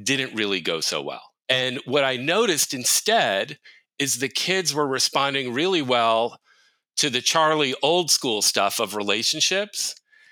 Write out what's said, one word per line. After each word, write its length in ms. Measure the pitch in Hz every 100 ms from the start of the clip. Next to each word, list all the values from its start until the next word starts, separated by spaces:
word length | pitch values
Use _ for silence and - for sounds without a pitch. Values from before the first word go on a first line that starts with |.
didn't 320 | 104 135 131 110
really 240 | 104 92
go 200 | 82 80
so 220 | - 78
well. 300 | 69 65 - _ -
And 320 | 127 127 127
what 200 | - 147
I 120 | 135 127
noticed 560 | 139 196 233 147 -
instead 880 | 131 117 - - 226 127 98 120 147 - - _ -
is 220 | 135 120
the 80 | 135
kids 440 | - 175 190 156
were 140 | 143 143
responding 640 | 131 - 147 139 135 123
really 300 | 120 185 175
well 580 | 127 120 113 113 117 - _ _ _ _ _ -
to 120 | 151
the 100 | 123
Charlie 540 | - 165 156 156 135 127
old 300 | 147 175 160
school 280 | - 135 104
stuff 380 | - 110 98 -
of 160 | 104
relationships, 1040 | 208 - 113 - 156 - 190 208 - - - _ _ -